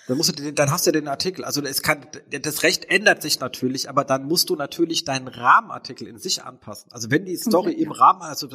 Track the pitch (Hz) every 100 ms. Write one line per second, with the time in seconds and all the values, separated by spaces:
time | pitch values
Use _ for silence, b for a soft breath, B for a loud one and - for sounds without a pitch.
0 | - 135 - 135 143 147 139 170 180 156
1 | 147 139 185 185 131 127 139 135 - 147
2 | 131 - - 139 151 143 156 180 - 185
3 | 208 - - - 127 - 127 135 - 131
4 | 135 135 139 175 - 180 143 - 165 160
5 | - 135 127 120 123 185 220 120 - 127
6 | 104 117 185 - 131 127 - 101 - 117
7 | 110 147 190 170 - 170 190 - - -
8 | 135 190 165 139 139